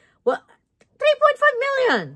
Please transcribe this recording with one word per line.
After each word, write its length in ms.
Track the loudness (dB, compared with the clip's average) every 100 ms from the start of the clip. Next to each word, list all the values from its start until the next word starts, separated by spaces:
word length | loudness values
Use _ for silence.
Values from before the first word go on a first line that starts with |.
| _ _ -6
wa-, 180 | -6 -8 _ _ _ _ _
three 180 | -2 2
point 200 | 2 2
five 180 | 0 0
million 460 | -2 -2 0 -2 -4